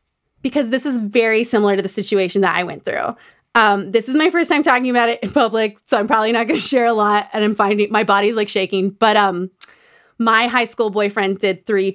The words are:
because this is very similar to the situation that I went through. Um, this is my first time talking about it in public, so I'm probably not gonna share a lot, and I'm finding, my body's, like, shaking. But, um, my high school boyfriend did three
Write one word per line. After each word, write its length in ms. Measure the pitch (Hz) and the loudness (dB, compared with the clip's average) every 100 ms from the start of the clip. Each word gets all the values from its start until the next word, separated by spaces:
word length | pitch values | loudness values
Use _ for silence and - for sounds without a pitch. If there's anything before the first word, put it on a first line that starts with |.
| _ _ _ _ | _ _ _ _
because 280 | 262 294 233 | -4 -2 0
this 160 | 254 277 | -2 -2
is 120 | 247 | -4
very 460 | 208 233 226 220 | 0 2 2 2
similar 320 | 240 220 208 196 | 0 2 2 0
to 40 | |
the 80 | 185 | -2
situation 520 | - 196 196 185 202 | -6 -2 0 0 0
that 120 | 185 | 0
I 100 | 170 175 | 0 -4
went 180 | 156 | -6
through. 320 | - - 76 - - _ _ 233 | -8 -6 -6 -8 -18 _ _ 2
Um, 360 | 214 202 196 | 2 2 0
this 180 | 226 226 | -2 0
is 60 | 277 | 0
my 140 | 330 | 2
first 200 | 339 330 | 2 0
time 120 | 294 | 2
talking 280 | 302 247 254 | 2 0 0
about 180 | 240 233 | 0 0
it 160 | 233 | -2
in 80 | 196 | -4
public, 460 | 294 233 220 220 208 - | 0 0 0 -2 -4 -2
so 120 | 233 | -2
I'm 100 | 220 | 2
probably 260 | 226 214 | 0 2
not 140 | 233 233 | 0 0
gonna 120 | 320 | -2
share 260 | - 262 233 | 0 0 2
a 80 | |
lot, 360 | 220 208 208 202 | 2 2 0 0
and 120 | 220 214 | -2 -2
I'm 100 | 208 | 0
finding, 340 | 202 208 208 | 0 0 0
my 120 | 208 | 0
body's, 320 | 208 202 202 226 | 2 2 2 0
like, 140 | 208 | -2
shaking. 400 | 208 185 196 190 | -2 -2 -2 -4
But, 260 | 202 226 208 | 0 2 4
um, 360 | 196 180 185 - - _ _ _ _ - | 2 -2 -6 -10 -20 _ _ _ _ -4
my 280 | 226 220 240 | 0 2 2
high 180 | 247 233 | 0 -2
school 240 | - 220 | -2 -2
boyfriend 500 | 202 202 208 196 196 | 0 -2 0 -2 0
did 260 | 202 185 - | -2 -2 -2
three 260 | 202 190 | -2 -2